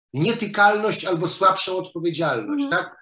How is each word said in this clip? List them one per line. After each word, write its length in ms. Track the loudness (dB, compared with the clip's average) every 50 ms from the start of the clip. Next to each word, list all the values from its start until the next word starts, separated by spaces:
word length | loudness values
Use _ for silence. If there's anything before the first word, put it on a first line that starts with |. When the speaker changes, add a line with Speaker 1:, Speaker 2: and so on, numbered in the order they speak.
| _ _ -4
Speaker 1:
nietykalność 920 | -2 0 0 0 -2 -4 -4 2 4 6 6 6 4 0 -2 -2 -2 -2
albo 220 | -2 -2 -2 -2 -2
słabszą 500 | 0 2 4 4 4 2 0 -4 -4 -4
odpowiedzialność, 880 | -6 -6 -8 -6 -4 -4 -2 -2 -2 -2 -2 -2 -4 -4 -4 -4 -2
Speaker 2:
Mhm. 200 | -2 -2 -2 -2
Speaker 1:
tak? 120 | -4 -10 -20